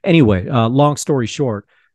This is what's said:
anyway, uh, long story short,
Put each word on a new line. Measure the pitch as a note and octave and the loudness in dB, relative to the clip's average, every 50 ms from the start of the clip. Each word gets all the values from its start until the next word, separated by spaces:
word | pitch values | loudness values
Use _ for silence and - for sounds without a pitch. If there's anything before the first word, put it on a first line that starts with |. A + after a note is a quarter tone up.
| - | -2
anyway, | - E3+ E3 D3 G#2+ G2+ F2+ F#2 - | 2 4 4 4 4 4 2 0 -2
uh, | - A#2 A2 A2+ | -2 -2 0 0
long | B2 C3+ D3 D3 C#3+ A#2+ | 2 2 2 0 0 -2
story | - - D#3 C3+ A#2+ | -4 -4 -2 -2 -4
short, | G#2+ - - D3 B2+ A2 G2+ - _ _ _ _ _ _ | -4 -6 -6 -4 -4 -4 -6 -10 _ _ _ _ _ _